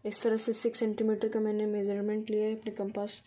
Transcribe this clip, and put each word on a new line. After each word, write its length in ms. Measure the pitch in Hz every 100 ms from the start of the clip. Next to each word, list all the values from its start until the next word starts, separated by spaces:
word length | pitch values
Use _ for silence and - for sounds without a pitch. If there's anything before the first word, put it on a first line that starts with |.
| 214
इस 160 | -
तरह 140 | 233 220
से 160 | 226
six 260 | 220 233 233
centimeter 500 | 220 214 220 214 220
का 100 | 220
मैंने 260 | 214 214 214
measurement 600 | 208 202 202 208 214 214
लिया 160 | 214 214
है 100 | 220
अपने 160 | 220
compass 480 | 208 202 214 208 -